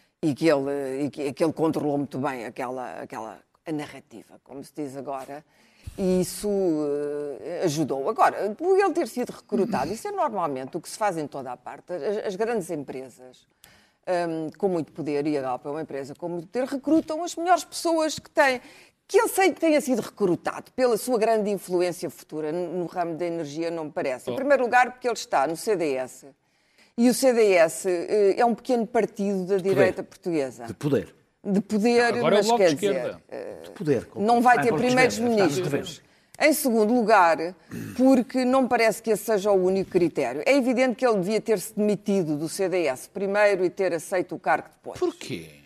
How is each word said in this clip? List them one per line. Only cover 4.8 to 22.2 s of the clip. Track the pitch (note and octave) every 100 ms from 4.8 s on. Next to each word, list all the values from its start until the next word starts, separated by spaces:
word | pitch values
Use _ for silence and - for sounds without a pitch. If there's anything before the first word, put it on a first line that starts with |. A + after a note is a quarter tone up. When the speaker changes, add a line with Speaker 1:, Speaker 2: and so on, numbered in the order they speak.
| C#3+ C#3
Speaker 1:
agora. | C3 C3+ C3 C#3+ - _ _ _ - -
E | F#3 F#3
isso, | E3 - G#3 G3 F#3 D3+ D3 D3 D3 D3 D3 B2+
eh, | A#2+ F3
ajudou. | E3 D3 C#3 C3+ C#3
Agora, | A3 F#3 C3 G3 G#3
por | F4 F#4+
ele | G4
ter | D4+ B3
sido | B3 A#3
recrutado, | - - A#3 F#3+ C3 D3+
isso | A3 G#4
é |
normalmente | G4+ D4+ G#3 E3 C3 C3 E3+
o |
que | -
se | -
faz | G#3 E3
em | C#3+
toda | D3 B2+
a | B2+
parte. | A2+ C3 -
As, | F3+ C3 G#3 -
as | F#3
grandes | A3+ A#3 E3+
empresas, | D#3 C3+ C3 C3 A#2+ B2+ B2 _ _ - _ _ _ -
hum, | F3 E3+ D#3+ D#3 -
com | G3+
muito | F3 C#3+
poder, | - D3 C#3+ D3+
e | D3
a |
Galp | C3 B2+ D3
é |
uma | D3+
empresa | D#3 C#3 C3+
com | C#3 E3+
muito | F3 E3
poder, | A#3+ B3+
recrutam | C#4 C#4+ D#4+ D#4 D#4
as | E4+
melhores | - E4+ E4+
pessoas | - - E4+ D#4+ D#4 -
que | -
têm. | - C#4 B3 - - - _ -
Que | F#4+
ele | A4+
sei | - F#4+
que | -
tenha | E4 D4
sido | B3 C4
recrutado | - - F#3+ G#3+ - - - -
pela | B3 G#3+
sua | - A#3+
grande | A3+ A3 G3+
influência | F#3+ - F3+ F3+ D#3+ D#3+
futura | -